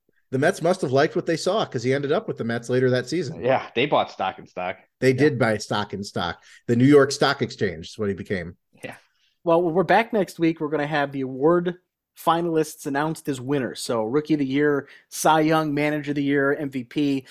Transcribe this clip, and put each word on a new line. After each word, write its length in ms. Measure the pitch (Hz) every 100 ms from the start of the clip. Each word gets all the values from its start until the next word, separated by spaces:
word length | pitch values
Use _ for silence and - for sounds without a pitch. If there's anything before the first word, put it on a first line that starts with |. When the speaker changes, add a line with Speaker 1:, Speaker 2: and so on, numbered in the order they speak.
| _ _ -
Speaker 1:
the 80 | 131
Mets 220 | 151 -
must 200 | 160 180
have 80 | 147
liked 240 | 131 160
what 120 | 175 170
they 100 | 160
saw, 280 | - 208
'cause 200 | 156 127
he 100 | 120
ended 160 | 139 139
up 160 | 175 220
with 100 | -
the 80 |
Mets 240 | 113 117 120
later 220 | 127 127
that 180 | 127 113
season. 360 | 165 139 85
Speaker 2:
Yeah, 240 | 120 127 - -
they 100 | 147
bought 240 | 139 95
stock 300 | - 95 -
in 60 | 87
stock. 300 | - 90 - _ -
Speaker 1:
They 120 | 131
Speaker 2:
Yeah. 80 | 127
Speaker 1:
did 200 | 147 123
buy 180 | 113 107
stock 360 | - 107 101
in 80 | 98
stock. 400 | 101 110 87 - _ - -
The 80 |
New 100 | 120
York 280 | 131 147 135
Stock 300 | - 139 139
Exchange 480 | 117 - 104 80 85
is 80 | -
what 100 | 104
he 60 | 95
became. 400 | 98 98 82 - _ _
Speaker 2:
Yeah. 140 | - - _ _ _ _
Speaker 3:
Well, 180 | 170 165
when 100 | 180
we're 100 | 165
back 280 | 170 185 226
next 280 | 220 180 -
week, 200 | 165 160
we're 80 | 151
gonna 180 | 151 147
have 260 | 151 143
the 80 | 139
award 540 | 131 131 147 175 175 175 _ _ _ -
finalists 680 | - 165 170 160 156 - 147
announced 420 | 139 156 160 -
as 120 | 131
winners. 400 | 123 143 113 78
So 240 | - 120
Rookie 300 | 110 143 151
of 40 | 156
the 80 | 135
Year, 400 | 135 147 143 139 - _
Cy 320 | - 170 160
Young, 340 | 156 160 156
Manager 380 | 143 151 151 143
of 20 |
the 80 | 143
Year, 320 | 139 143 139
M 160 | 143 143
V 140 | 131
P. 420 | 120 156 143 135 -